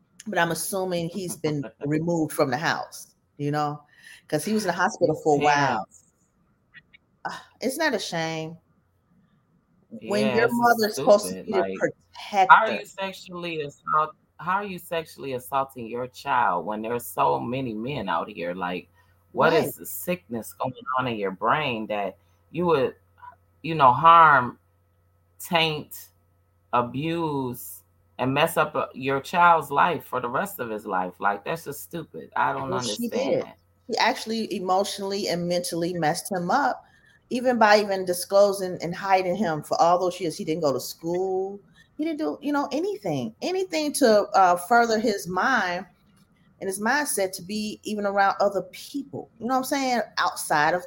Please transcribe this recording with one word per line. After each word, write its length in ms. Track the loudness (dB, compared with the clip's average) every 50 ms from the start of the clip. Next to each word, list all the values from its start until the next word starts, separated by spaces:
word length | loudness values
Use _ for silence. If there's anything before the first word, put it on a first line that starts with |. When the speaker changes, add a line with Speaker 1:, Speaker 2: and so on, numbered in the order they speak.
| _ _ _ _ -12
Speaker 1:
but 120 | -6 0 0
I'm 140 | 0 0 0
assuming 580 | -4 -6 -6 -4 -4 -2 -2 -2 -2 -4 -4
he's 260 | -6 -6 -8 -8 -10
been 280 | -4 -4 -2 -2 -2 -6 -8 -10
Speaker 2:
<laughs> 80 | _ -4
Speaker 1:
removed 480 | -2 -2 0 0 0 0 0 0 -2 0
from 180 | 0 0 0
the 60 | 0
house, 580 | 0 0 0 -2 -2 -4 -10 -12 -18 -20 -20 _ _ _ _ _
you 140 | _ -4 -2
know, 320 | 0 0 -2 -2 -4 -8 -14 _ _ -20 -20 -20 -20 -20 _ _
'cause 160 | -4 -2 -2
he 100 | 0 -2
was 100 | 0 0
in 40 | -2
the 40 | 0
hospital 420 | 0 0 0 0 0 0 0 0
Speaker 2:
His 60 | 0 2
Speaker 1:
for 140 | 2 2
a 20 | 4
while. 440 | 4 4 4 4 2 2 0 -2 -4
Speaker 2:
parents. 200 | -8 _ -20 _ _ _ _ _ _ _ _ _ _ _ _ _ _ _ -20 _ _ _ _ _ _ _ _ _
Speaker 1:
Uh, 120 | -12 -12 -12 -16 _ _ _
isn't 180 | -4 -4 -2 0
that 120 | -2 0 0
a 40 | -2
shame? 580 | -4 -4 -4 -4 -2 -2 -4 -6 -6 -8 -10 -14 _ _ _ _ _ _ _ _ _ _ _ _ _ _ _ _ _ _ _ _ _ _ _ _ _ _ -18 -16 -8
When 220 | -4 0 0 0 2
Speaker 2:
Yeah, 60 | 2
Speaker 1:
your 120 | 4 2
Speaker 2:
it's 60 | 2 2
Speaker 1:
mother 360 | 4 4 4 4 4 2 -2
is 80 | 0
supposed 320 | 0 6 6 6 6 6 -2
to 60 | -8
Speaker 2:
stupid. 100 | -8 -8
Speaker 1:
be 80 | -2 0
the 60 | 0
Speaker 2:
Like, 140 | 0 0 -2
Speaker 1:
protector. 800 | -2 -2 -4 -4 -6 _ _ _ -18 -14 -4 2 2 10 10 10
Speaker 2:
how 120 | 10 10
are 60 | 2 -2
you 140 | -4 -6
sexually 720 | -10 -10 -8 -8 -8 -8 -12 -16 -14 -12 -8 -8 -6 -6 -6 -8
assault-, 520 | -8 -12 _ _ -2 0 0 0 0 -4 _ _ _ _ _
how 140 | -4 -4 -2
are 80 | -2 -2
you 140 | -6 -10 -12
sexually 540 | -10 -6 -6 -6 -6 -6 -14 -12 -8 -8 -6
assaulting 520 | -8 -8 -2 -2 -2 -2 -2 -6 -12 -12
your 200 | -8 -8 -8 -8 -8
child 580 | -10 -12 -4 -2 0 2 2 2 0 0 -2
when 160 | -4 -6 -6 -4
there's 240 | -4 -6 -6 -6
so 340 | -8 -2 0 0 2 2 0
many 340 | -2 -4 -6 -4 -4 -6 -6
men 340 | -6 -6 -6 -6 -6 -4 -2
out 200 | -2 -4 -4 -6
here? 260 | -8 -8 -6 -6 -6
Like, 340 | -4 -6 -6 -6 -6 -10 _ _ _ _ _ _ _ _ _ _
what 200 | 2 4 4 4
Speaker 1:
Right. 120 | 4 2 0
Speaker 2:
is 80 | -6
the 100 | -10 -14
sickness 640 | -12 -12 -10 -6 -6 -6 -6 -6 _ -10 -10 -8 -10 -10
going 200 | _ -8 -8 -8 -10 -10 -6 -4 -2
on 100 | -2 -2
in 80 | -4
your 140 | -2 -4 -4 -4
brain 540 | -2 0 0 0 2 0 -2 -4 -4 -6 -6
that 280 | -4 -4 -4 -6 -8 _ _ _ _ _ _ _
you 160 | -6 -2 2
would, 280 | 2 4 4 2 0 -2 -6 _ _ _ _ -20 -20 -20 _ _ _ _ _ -8
you 120 | -6 0
know, 180 | 6 6 6 6
harm, 640 | 8 8 8 10 10 10 8 8 4 2 0 -8 -12 _ _ _ _ _ _ _ _ _ _ _ _ _ _ _ _
taint, 680 | -10 0 2 2 2 2 0 -4 -8 -12 -16 -20 -20 -20 _ _ _ _ _ _ _ _ _ _ _ _ 0
abuse, 1120 | 0 0 0 -4 -4 -4 -2 -2 -2 -2 -2 -2 -4 -4 -6 -8 -10 -12 -16 -18 -20 _ _ _ _ _ _ _ -4
and 140 | -2 0 2
mess 220 | 2 2 2 2
up, 180 | 0 -2 0 0
uh, 120 | -4 -4 -4 -8
your 260 | -8 -4 -2 -2 -2
child's 500 | -4 -2 2 4 6 6 6 6 2 0
life 340 | 2 2 2 2 2 -2 -6
for 160 | -6 -6 -4
the 80 | -4 -2
rest 320 | -4 -4 -6 -6 -6 -8
of 100 | -8 -6
his 160 | -6 -8 -6
life? 280 | -4 -4 -2 -4 -4 -6 _
Like, 240 | -2 -2 -2 -2 -6
that's 200 | -8 -8 -8 -8
just 180 | -12 -12 -14 -14
stupid. 480 | -12 -12 -12 -12 -12 -14 -16 -18 -10 _
I 160 | -2 -2 -2 -2
don't 180 | -4 -4 -4
Speaker 1:
Well, 100 | -4 -4
she 280 | -4 -4 -6 -6 -6 -6
Speaker 2:
understand 0 |
Speaker 1:
did. 340 | -4 -4 -2 -2 -2 -2 -2
Speaker 2:
that. 160 | -6 -14 _ _ _ _ _ _ -8
Speaker 1:
She 60 | -2 0
actually 560 | 0 0 0 -2 -6 -6 -4 -4 -4 -4 -6
emotionally 760 | -6 -2 0 0 0 0 -2 -4 -8 -6 -6 -4 -4 -2 -2
and 200 | -2 -2 -2 -2
mentally 460 | -2 -2 -2 -4 -4 -4 -4 -4 -4
messed 360 | -2 -2 -2 -2 -2 -6 -6 -6
him 180 | -6 -2 0
up, 340 | 0 2 2 0 -2 -4 -10 _ _ _ _ _ _ _ _ _
even 280 | -6 -2 0 0 4 6
by 220 | 6 8 8 6
even 240 | 6 2 -2 -2 -2
disclosing 760 | -2 -2 -4 -4 2 6 6 6 6 4 0 -2 -4 -6 -6 -6
and 120 | -6 -6
hiding 420 | -6 0 2 4 4 4 2 0
him 260 | 0 0 0 0 -2 -2
for 180 | -4 2 4
all 180 | 6 6 6 4
those 220 | 2 0 -2 -2
years. 160 | -4 -4 -4
He 80 | -4 -4
didn't 180 | -4 -2 0 2
go 100 | 0 0
to 80 | 0
school. 800 | -4 -8 -12 -10 -6 -4 -2 -2 -2 -2 -2 -2 -4 -4 -8 -12 -16 _ _ _ -20 _ _
He 80 | -6 -4
didn't 140 | -4 -4 -4
do, 200 | -4 -6 -6 -6 -6
you 100 | -2 -2
know, 160 | -2 -2 -2 -4
anything, 600 | -4 -4 -4 -6 -4 -4 -4 -2 -2 -4 -6 -8 _ -6
anything 500 | -4 -2 -4 -4 -2 -2 -2 -2 -2 0
to, 340 | 2 4 6 6 4 4 4 4
uh, 220 | 6 6 6 6
further 420 | 2 2 2 4 4 4 4 2 0
his 280 | 2 0 -2 -2 -4 -4
mind 580 | -2 0 0 2 2 0 0 -2 -4 -6 -8 -12 _ _ _ _ _ _ _ _ _ _ _ _ _ _
and 80 | -8 -6
his 120 | -6 -2
mindset 520 | -2 0 0 0 0 -2 -2 -2 -2 -4 -4
to 100 | -10 -12
be 380 | -8 -8 -6 -6 -6 -10 -10 _
even 220 | -8 -6 -4 -4
around 300 | -2 2 2 2 2 2 2
other 220 | 2 2 2 0 -6 -6 -14
people, 580 | -18 -18 -10 -10 -10 -10 -8 -12 -14 -14 -14 _ _
you 80 | -6
know 80 | -2 -2
what 40 | -2
I'm 60 | -2
saying, 360 | -2 -2 -2 0 0 0 -2 -2 -4 -4 -2
outside 560 | -2 -2 -2 -4 -4 0 2 4 4 4 2
of 100 | 0 -4